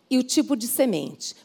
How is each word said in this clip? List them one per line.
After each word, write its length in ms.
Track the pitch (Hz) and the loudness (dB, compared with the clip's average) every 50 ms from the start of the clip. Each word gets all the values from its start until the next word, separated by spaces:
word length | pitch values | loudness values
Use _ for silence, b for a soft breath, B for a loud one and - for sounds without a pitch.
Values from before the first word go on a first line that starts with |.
| _ - | _ 0
e 80 | 262 | 0
o 60 | 254 254 | 0 0
tipo 320 | 254 - 311 254 - 285 | 2 2 0 2 2 0
de 120 | 220 233 | -2 -2
semente. 680 | 233 - - 269 247 185 151 139 - - - - - - b | -2 2 2 2 2 2 0 -2 -6 -10 -12 -14 -14 -14 b